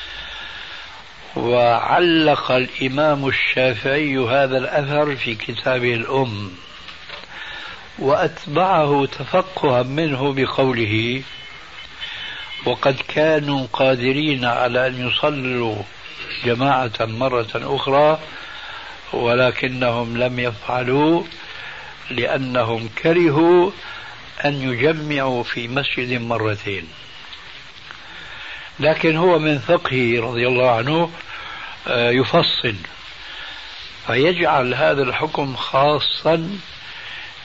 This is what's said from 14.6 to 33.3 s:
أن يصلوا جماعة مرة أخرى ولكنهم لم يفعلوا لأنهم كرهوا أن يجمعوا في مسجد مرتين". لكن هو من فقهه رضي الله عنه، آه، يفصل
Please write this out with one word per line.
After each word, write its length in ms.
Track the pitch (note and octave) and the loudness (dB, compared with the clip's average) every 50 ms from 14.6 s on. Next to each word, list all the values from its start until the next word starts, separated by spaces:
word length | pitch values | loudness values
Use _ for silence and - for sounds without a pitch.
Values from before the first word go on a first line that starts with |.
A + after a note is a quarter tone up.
| B2+ A#2+ A#2+ B2 C3 | 2 2 2 2 2
أن 200 | C3 B2+ B2 B2+ | 2 0 -2 -2
يصلوا 680 | A#2+ - - - D3+ D3+ C3+ B2+ B2+ B2+ B2 A#2 A2+ G#2+ G#2 G2+ - - - - - - - - - - - - | -2 0 2 0 0 0 0 -4 -2 0 0 0 0 -2 -4 -6 -10 -12 -16 -16 -16 -14 -14 -12 -10 -10 -4 0
جماعة 460 | A#2+ A#2 A#2+ C3+ C#3 C3 B2+ B2+ A2+ G#2 - | 0 0 2 4 4 4 2 2 -2 -2 -2
مرة 520 | A#2 A2 A2 A#2 C3 C3+ B2 A#2+ A2+ G#2+ - | -4 -2 -2 -2 -2 0 0 0 -2 -2 -4
أخرى 640 | A#2+ B2+ C#3 C#3 C3 - C#3+ C3+ C#3+ D3+ D3+ D#3 D#3 - - - - - - - - - - - - - - - - - - - | -6 -4 -2 -2 -2 0 2 4 6 6 6 4 2 -2 -12 -14 -14 -16 -14 -14 -14 -14 -14 -14 -14 -14 -16 -16 -16 -12 -6 -4
ولكنهم 1040 | B2+ A#2+ A#2 A#2+ B2+ B2+ B2 A#2 - - B2+ B2+ B2+ B2+ A#2+ A#2 A#2+ A#2+ A#2 A#2 | 0 2 2 4 4 4 4 2 0 -2 -2 -2 0 0 0 0 0 -2 -2 -2
لم 220 | A#2 B2 B2+ B2+ B2 | 0 0 0 0 -2
يفعلوا 840 | B2 B2 A2 G#2 - - B2 B2+ B2 B2 C3 C#3+ D3+ D#3+ E3+ F3 - - - - - - - - - - - - - - - - - - | -2 -4 -4 -6 -4 -2 -2 -2 0 2 2 4 4 4 4 2 0 -4 -12 -16 -16 -16 -14 -14 -14 -14 -14 -14 -16 -16 -16 -16 -12 -6
لأنهم 800 | B2+ A#2+ A#2+ - - C3+ C3 B2+ B2 B2 A#2 A2+ A#2 A2+ A2+ A2 - - - | -4 -2 0 0 0 0 -2 0 0 0 2 2 0 -2 -4 -8 -8 0 2
كرهوا 680 | D#3+ E3+ F3+ F3 D#3+ C#3 D#3 E3 E3+ F3+ F3 F3 - - - - - - - - - - - - - - - - | 2 4 6 4 4 6 6 6 8 8 6 6 4 0 -8 -14 -14 -14 -14 -14 -14 -16 -16 -18 -16 -10 -2 -2
أن 160 | D3 D3 C#3 | -2 0 0
يجمعوا 840 | C3 C3 B2 A2+ B2+ D#3 E3 D#3 D3+ D3+ D3 C#3 C3+ C3 B2+ A#2+ A#2 | -2 -2 0 2 2 2 2 0 -2 -2 -2 0 0 0 0 0 -2
في 240 | - - B2 A#2+ | -4 -4 -6 -6
مسجد 540 | A#2 B2+ C#3 C3+ - - C3+ B2 B2 B2+ A#2+ | -4 -2 -2 -2 -2 -2 -2 -2 -2 -2 -4
مرتين". 640 | A#2 A#2 A#2 A2+ G#2+ A2 G#2 G2+ - G#2 G2 F2+ E2 D#2+ - - - - - - - - - - - - - - - - - - - - - - - - - - - - - - - - - - - - - - | -2 -2 -2 0 0 0 -2 -2 -4 -6 -6 -6 -8 -12 -16 -18 -18 -18 -18 -18 -18 -18 -18 -18 -18 -18 -18 -18 -20 -20 -20 -20 -18 -18 -18 -18 -16 -18 -18 -16 -16 -16 -16 -14 -14 -14 -14 -14 -16 -16 -6 2
لكن 380 | C#3 D3+ D#3+ - - D#3+ D#3 | 2 2 4 4 4 2 4
هو 220 | D#3+ F3 F#3 E3+ D3+ | 6 6 6 6 6
من 200 | D#3 D#3 D3 C3+ | 4 2 2 2
فقهه 640 | G#2 - F3 E3+ - - C3 C3 B2 A#2 A#2 A#2+ | 2 2 2 2 2 0 0 2 2 4 2 2
رضي 260 | A2+ B2+ A#2+ A#2 A#2+ | 0 -2 0 0 2
الله 240 | B2 B2+ B2 B2+ B2+ | 2 4 4 4 4
عنه، 400 | A#2 A2+ A#2 C#3 D#3 E3 E3+ E3 E3 - - - - - - - - - - - - - - | 4 4 2 2 2 2 2 0 -2 -12 -14 -14 -14 -12 -12 -12 -12 -12 -12 -14 -14 -10 -4
آه، 240 | - B2+ A#2+ A#2+ A#2+ | -2 0 2 4 4
يفصل 640 | B2 C3 B2 - - - - - - - - B2 G#2 F2+ - - - - - - - - - - | 4 4 2 4 4 4 4 4 0 0 -2 -4 -4 -4 -10 -14 -16 -16 -16 -16 -16 -16 -16 -16